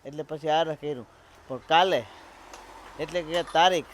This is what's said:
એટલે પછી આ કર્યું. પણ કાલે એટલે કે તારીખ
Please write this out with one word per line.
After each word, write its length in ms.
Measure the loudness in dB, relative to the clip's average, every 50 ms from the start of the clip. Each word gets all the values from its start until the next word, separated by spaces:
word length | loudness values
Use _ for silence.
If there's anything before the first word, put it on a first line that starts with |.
| -16
એટલે 180 | -14 -12 -12 -10
પછી 260 | -10 -10 -6 -2 0
આ 160 | 2 2 2
કર્યું. 440 | 0 -2 -6 -6 -8 -8 -8 -10 -16 -20 -20 -20 -20 -20 -20 -14 -12
પણ 80 | -12
કાલે 480 | -10 -2 2 4 4 6 4 2 0 -2 -4 -12 -20 -20 -20 -20 -20 -20 -20 -20 -20 -20 -20 -20 -20 -20 -16 -12 -10
એટલે 220 | -8 -6 -4 -6 -4
કે 200 | -2 -2 -2 -2
તારીખ 420 | 0 2 4 4 4 4 2 -2 -6